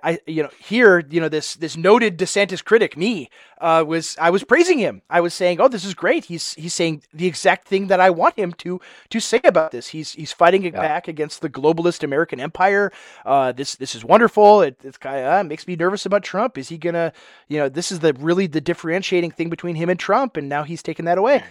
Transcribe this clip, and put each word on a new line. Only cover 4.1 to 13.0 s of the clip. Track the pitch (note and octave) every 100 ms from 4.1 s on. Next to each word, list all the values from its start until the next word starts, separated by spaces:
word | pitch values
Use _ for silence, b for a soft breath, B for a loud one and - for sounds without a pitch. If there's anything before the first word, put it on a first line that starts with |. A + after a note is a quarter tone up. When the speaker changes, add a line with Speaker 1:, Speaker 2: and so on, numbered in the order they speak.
| -
Speaker 1:
I | E3
was | F#3
praising | - C#4 F4 D#4+
him. | F3 G2+ -
I | E3+
was | F3
saying, | - F3+ E3+
"Oh, | B3+
this | A#3 F#3+
is |
great. | F3 F3 D#4+ -
He's, | E3+ -
he's | - E3
saying | - E3 D3+ _
the | D#3 F3+
exact | D3 F#3+ F#3 -
thing | G3 G3
that | F#3
I | F#3
want | E3 A#3+ C#4
him | F#3
to, | F3 F3+ F#3 B B B
to | A3+
say | - A#3+
about | D#4 E3 D#3
this. | A#2+ -
He's, | D#3 D3+
he's | - D#3
fighting | - E3+ F#3+
it | F3+
Speaker 2:
Yeah. | D3+
Speaker 1:
back | D3+ D#3 F3
against | D#3 D3+ -
the | D#3
globalist | C3 D3 E3+ E3+ -
American | C#3 C#3 E3 C3
empire. | C#3+ - F#3 G3+ G3+ B